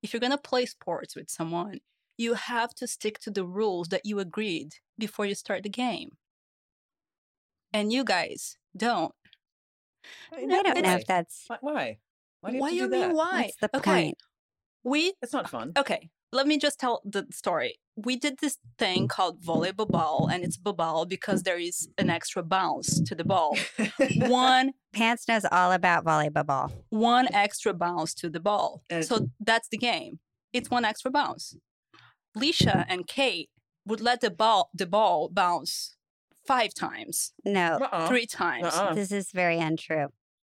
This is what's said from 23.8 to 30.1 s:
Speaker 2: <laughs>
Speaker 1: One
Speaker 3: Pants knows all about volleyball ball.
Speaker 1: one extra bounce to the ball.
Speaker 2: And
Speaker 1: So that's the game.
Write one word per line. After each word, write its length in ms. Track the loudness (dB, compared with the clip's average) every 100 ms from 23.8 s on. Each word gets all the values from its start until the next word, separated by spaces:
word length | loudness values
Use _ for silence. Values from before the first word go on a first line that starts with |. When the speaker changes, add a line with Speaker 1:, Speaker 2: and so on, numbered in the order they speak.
| -4
Speaker 2:
<laughs> 280 | 2 2 2
Speaker 1:
One 560 | 2 4 6 6 4 -2 _
Speaker 3:
Pants 340 | 0 2 2 2
knows 180 | 2 4
all 200 | 4 6
about 340 | 4 4 4 4
volleyball 400 | 2 2 0 0
ball. 260 | 0 0 -6 -6
Speaker 1:
one 380 | 2 4 6 4
extra 400 | 4 2 0 -2
bounce 400 | 0 -2 -2 -4 -4
to 140 | -6
the 100 | -2
ball. 440 | 0 2 0 -4 _
Speaker 2:
And 140 | -4
Speaker 1:
So 260 | 0 0 -2 -4
that's 280 | 0 0 0
the 80 | -2
game. 420 | 0 -2 -4